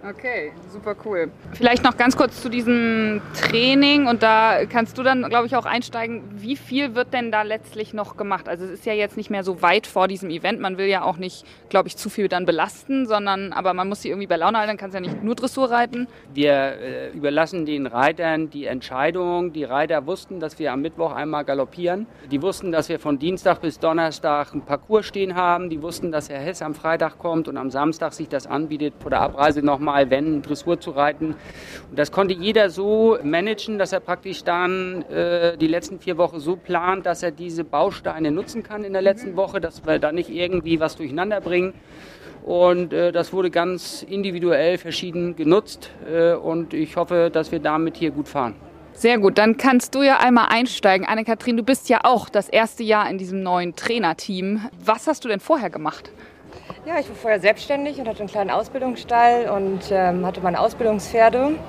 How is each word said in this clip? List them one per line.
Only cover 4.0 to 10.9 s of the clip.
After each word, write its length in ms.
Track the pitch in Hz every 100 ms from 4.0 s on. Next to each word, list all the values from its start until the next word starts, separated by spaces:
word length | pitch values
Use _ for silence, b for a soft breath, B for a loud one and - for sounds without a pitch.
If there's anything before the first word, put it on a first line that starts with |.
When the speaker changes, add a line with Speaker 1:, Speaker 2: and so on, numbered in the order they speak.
| 269
Speaker 1:
Und 160 | 240
da 420 | 220 220 220 185 143
kannst 280 | 240 226 -
du 60 |
dann, 200 | 254 262
glaub 220 | 240 233 233
ich, 100 | 254
auch 100 | 226
einsteigen. 580 | 233 247 233 226 233 196
Wie 220 | 202 208 269
viel 400 | - 254 285 226
wird 180 | 247
denn 180 | 254 240
da 100 | 214
letztlich 500 | 208 220 - 214 214
noch 240 | 214 202 -
gemacht? 300 | 202 190 -
Also 160 | 170 185
es 60 |
ist 140 | 180 -
ja 80 |
jetzt 240 | 214 208 214
nicht 120 | 208
mehr 140 | 202
so 180 | 185 180
weit 260 | 175 196 -
vor 200 | 196 185
diesem 220 | 190 185
Event. 300 | 160 180 220
Man 180 | 196 185
will 100 |
ja 160 | 196